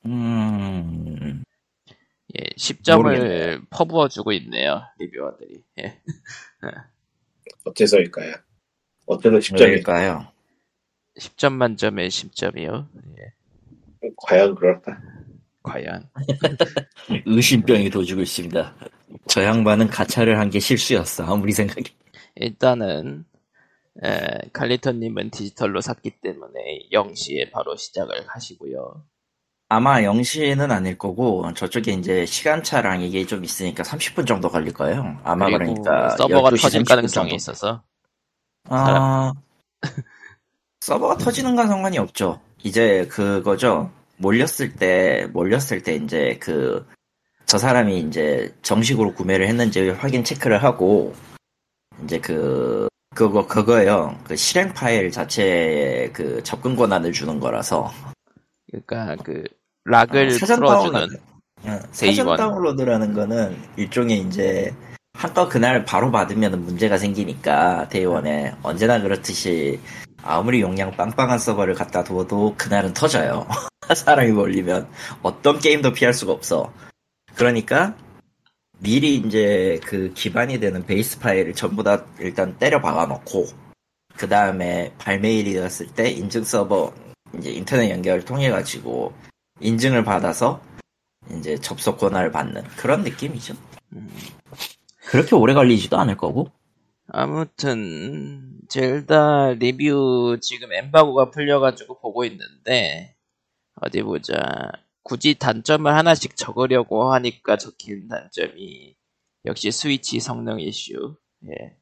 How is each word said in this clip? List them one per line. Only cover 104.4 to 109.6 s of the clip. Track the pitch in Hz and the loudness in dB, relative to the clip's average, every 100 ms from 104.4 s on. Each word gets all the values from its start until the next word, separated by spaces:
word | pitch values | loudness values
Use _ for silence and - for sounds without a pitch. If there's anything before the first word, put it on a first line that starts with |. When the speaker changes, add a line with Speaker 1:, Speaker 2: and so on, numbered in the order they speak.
| 64 - 62 - _ _ | -4 -6 -10 -14 _ _
Speaker 2:
굳이 | - 127 151 147 | -10 -2 0 0
단점을 | 135 113 110 151 151 | -2 -4 0 0 4
하나씩 | 151 165 160 - - | 4 4 2 0 -10
적으려고 | - 113 127 127 117 107 127 | -10 -2 2 2 2 0 2
하니까 | 131 123 - - 104 | 2 0 -6 -2 -2
적힌 | - _ - 101 101 | -2 _ -14 -14 -10
단점이 | 117 - - 82 82 95 67 71 _ _ _ _ _ - | -14 -12 -6 -6 -8 -18 -20 -20 _ _ _ _ _ -10
역시 | - | -4